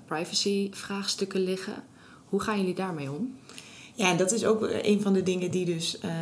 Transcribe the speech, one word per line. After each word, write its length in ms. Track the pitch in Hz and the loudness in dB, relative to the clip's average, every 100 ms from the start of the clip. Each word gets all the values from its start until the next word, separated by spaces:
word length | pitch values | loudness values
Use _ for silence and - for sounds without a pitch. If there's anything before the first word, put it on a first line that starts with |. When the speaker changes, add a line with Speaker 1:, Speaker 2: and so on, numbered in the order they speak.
Speaker 1:
privacy-vraagstukken 1400 | - 156 175 - 202 202 196 - - 202 196 - 190 190 | -6 -4 -2 0 2 2 0 -4 -6 -4 -4 -2 -2 0
liggen. 420 | 185 185 - - - - - - - | 0 -2 -6 -10 -12 -20 -20 -20 -4
Hoe 120 | 196 | -2
gaan 180 | 202 208 | 0 0
jullie 160 | 190 | 0
daarmee 380 | 175 190 165 139 | 0 -4 -4 -6
om? 260 | 147 247 - - - - - - | -4 -6 -8 -16 -16 -16 -16 -12
Speaker 2:
Ja, 160 | - 190 | 0 2
en 60 | 170 | 4
dat 160 | 190 | 4
is 120 | 226 | 4
ook, 200 | 196 214 214 | 4 2 2
eh, 240 | - - | 0 4
een 120 | 208 | 4
van 100 | 202 | 4
de 100 | 190 | 2
dingen 280 | 180 185 180 | 2 0 0
die 140 | 175 | 0
dus, 340 | 175 170 165 - | 0 -2 -2 -4
eh, 120 | 185 165 | -4 -4